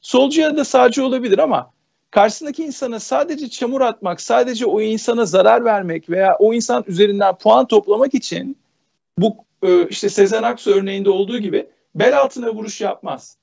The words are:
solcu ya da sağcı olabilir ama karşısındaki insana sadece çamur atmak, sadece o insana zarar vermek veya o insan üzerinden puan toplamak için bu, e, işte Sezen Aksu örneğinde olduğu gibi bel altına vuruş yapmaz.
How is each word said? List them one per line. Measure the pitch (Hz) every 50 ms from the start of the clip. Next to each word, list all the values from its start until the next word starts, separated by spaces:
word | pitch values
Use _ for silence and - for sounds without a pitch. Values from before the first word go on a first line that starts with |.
solcu | _ - - 254 269 277 294 320
ya | 311 311 294
da | 311 277
sağcı | - - 262 247 247 233 277 262
olabilir | 262 254 254 240 233 190
ama | 190 311 294 214 135 123 _ _ _ _ _ _ _ _ _
karşısındaki | - 208 202 220 214 - 320 294 269 - 320
insana | 302 262 - 277 247 233 220
sadece | - - 262 269 285 349 311 285 302 233
çamur | - - 262 233 262 262
atmak, | 262 233 220 _ 214 185 175 -
sadece | - - 226 247 247 254 247 214 247
o | 208 160 214
insana | 220 214 220 214 - - 233 233 233
zarar | 175 156 190 185 214 226 240 240
vermek | 233 214 202 185 175 165 160 _ -
veya | 170 185 190 190 175 -
o | 202 220 226
insan | 240 226 - 240 240 214
üzerinden | - 180 170 208 208 202 202 208 190 185
puan | _ - 214 220 247 262
toplamak | - 226 208 196 190 202 220 269 285 -
için | 254 - - 170 160 - - 277 _ _ _ _ _ _ _ _ _ _ _ _
bu, | - 185 220 208 - _ _ _ _ -
e, | 185 180 175 170
işte | - - - - 196
Sezen | - 208 196 196 220 220 226
Aksu | 240 240 - - -
örneğinde | 202 196 196 196 196 196 196 196
olduğu | 190 185 196 190 233 240
gibi | 208 185 151 - - _ _ _ _ _ _
bel | 156 180 247 277 285
altına | 277 262 - 262 240 226 220
vuruş | 214 214 214 - -
yapmaz. | 214 196 - - - 170 143 131 - - _ _